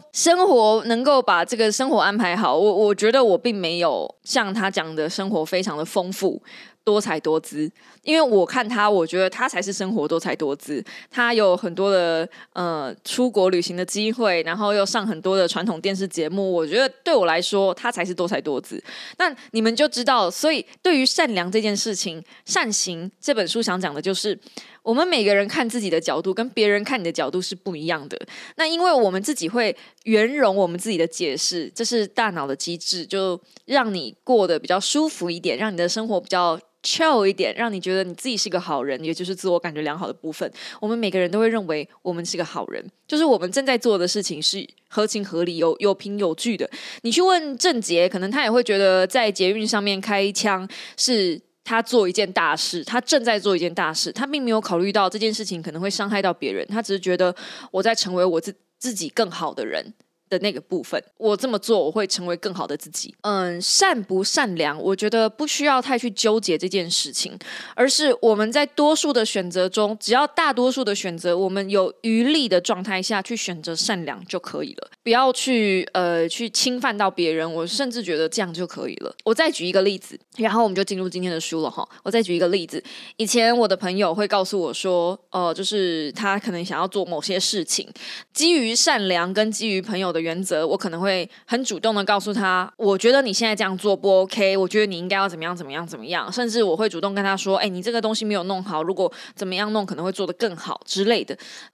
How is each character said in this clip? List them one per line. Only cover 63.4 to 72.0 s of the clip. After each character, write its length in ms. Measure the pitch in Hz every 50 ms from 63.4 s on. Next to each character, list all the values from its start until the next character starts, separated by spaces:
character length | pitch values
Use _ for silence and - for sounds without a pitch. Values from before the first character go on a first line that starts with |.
| 180 175 175 175
善 400 | 190 - - - 392 381 311 233 185
不 200 | - 185 185 202
善 300 | - - 311 269 208 175
良， 240 | 165 151 147 147 156
我 120 | - 185 196
觉 140 | 185 208 214
得 200 | 226 226 220 220
不 180 | 220 - 302
需 180 | 294 - - 285
要 160 | 294 269 254
太 180 | 247 269 254 226
去 120 | 247 240
纠 300 | 196 - - 214 214 226
结 180 | 214 - 160 151
这 100 | 180 190
件 220 | - 190 170 170
事 220 | - - - 143
情， 240 | - - - - - 196 - - - - - - -
而 140 | - 247 269
是 280 | 269 - 302 277 - -
我 140 | - 226 214
们 160 | 208 214 220
在 160 | 240 294 294
多 280 | 285 - - 294 302 311
数 180 | 302 - 294
的 120 | 269 247 220
选 260 | - - 202 175 175
择 180 | 165 185 185 185
中， 280 | - 214 214 208 220 208
只 120 | - 202
要 140 | 233 262 294
大 260 | 294 - 339 330 285
多 180 | 240 240 247 262
数 140 | 254 269 247
的 100 | 208 202
选 220 | 202 196 185 170
择 200 | 165 180 180 175
我 120 | 180 190 185
们 200 | 190 196 196 190
有 220 | 202 196 185 - - _